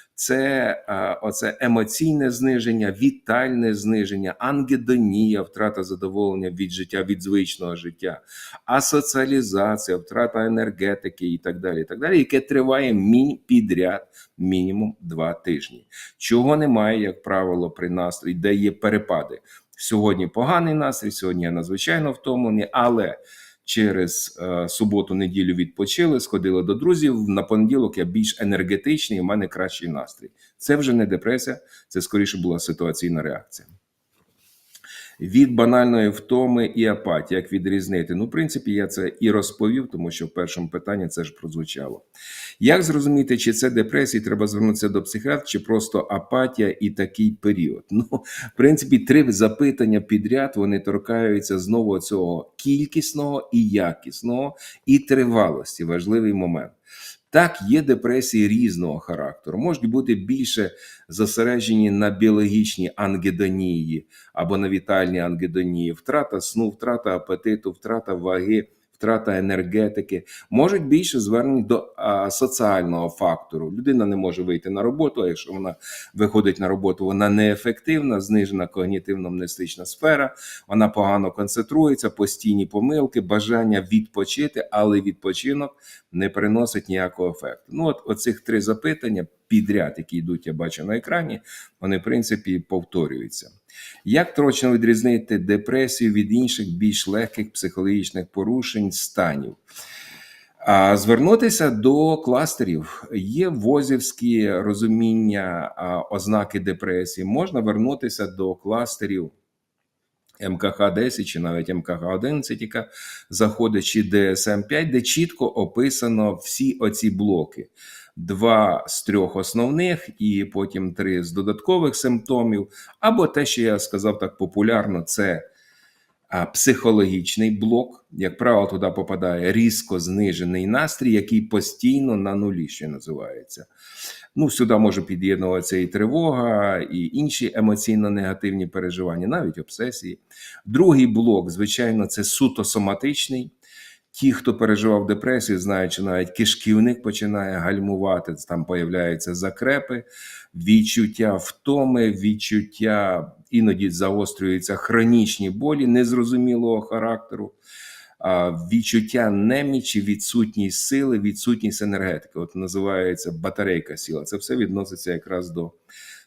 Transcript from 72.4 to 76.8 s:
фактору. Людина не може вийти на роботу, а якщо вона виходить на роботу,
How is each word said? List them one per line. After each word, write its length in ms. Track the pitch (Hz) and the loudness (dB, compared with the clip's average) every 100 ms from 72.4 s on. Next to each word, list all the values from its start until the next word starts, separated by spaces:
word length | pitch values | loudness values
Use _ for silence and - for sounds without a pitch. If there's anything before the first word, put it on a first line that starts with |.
| 131 - 110 95 87 85 85 | -2 0 2 2 0 -2 -4
фактору. 640 | - 90 82 - 80 80 | -2 0 -2 -6 -8 -6
Людина 340 | 101 135 127 101 | -4 0 2 2
не 100 | 98 | 0
може 260 | 92 87 | -2 -2
вийти 280 | 90 87 92 | -2 -2 -2
на 120 | 98 | -2
роботу, 400 | 117 143 151 123 | -2 0 -2 0
а 60 | 92 | -2
якщо 240 | 82 - | -2 -8
вона 220 | 95 95 82 - - - | -8 -8 -10 -14 -16 -14
виходить 460 | - 104 107 98 95 | 0 2 4 2 0
на 80 | 92 | -2
роботу, 360 | 95 | 0